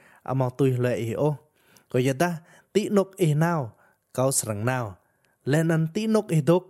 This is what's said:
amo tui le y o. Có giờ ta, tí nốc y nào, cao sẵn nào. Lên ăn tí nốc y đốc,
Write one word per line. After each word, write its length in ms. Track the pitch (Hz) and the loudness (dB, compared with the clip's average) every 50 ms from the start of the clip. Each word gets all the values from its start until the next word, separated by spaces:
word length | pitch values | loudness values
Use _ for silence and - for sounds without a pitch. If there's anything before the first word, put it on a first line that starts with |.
| - - - _ - | -20 -20 -20 _ -10
amo 260 | - 127 135 131 123 | -4 -2 -2 -2 -2
tui 220 | 123 - 143 135 | 0 0 0 0
le 240 | 127 123 123 123 120 | 2 0 0 -2 -2
y 180 | 95 113 113 113 | -2 -4 -4 -2
o. 220 | - 135 151 151 131 - _ _ _ _ _ _ _ _ _ | -2 0 -2 -2 -4 -8 _ _ _ _ _ _ _ _ _
Có 100 | - 127 | -2 0
giờ 140 | 127 135 135 131 | 0 0 0 0
ta, 180 | 170 175 175 156 - - - - _ _ - | 0 -2 -2 -4 -10 -16 -20 -20 _ _ -2
tí 160 | 196 214 - | -2 0 2
nốc 220 | 214 196 190 190 - | 2 2 0 0 -2
y 180 | - 190 156 147 | 0 0 2 2
nào, 420 | 147 160 170 175 156 131 110 - _ _ _ _ _ _ _ - | 2 2 0 0 -2 -4 -6 -10 _ _ _ _ _ _ _ -4
cao 180 | - 127 135 | -2 0 0
sẵn 340 | 135 - - 110 107 101 107 | 0 -2 -2 -4 -4 -4 -2
nào. 300 | 123 131 127 120 104 90 - _ _ _ _ _ _ _ _ _ | -2 -2 -2 -4 -8 -10 -14 _ _ _ _ _ _ _ _ _
Lên 280 | 123 135 156 165 165 | 0 0 2 2 2
ăn 160 | 165 160 160 160 160 | 2 2 0 -2 -2
tí 140 | 214 214 220 | -4 -2 0
nốc 200 | 220 220 208 214 | 0 0 0 0
y 140 | 165 156 | 0 2
đốc, 220 | 143 139 170 180 180 | 4 4 2 2 2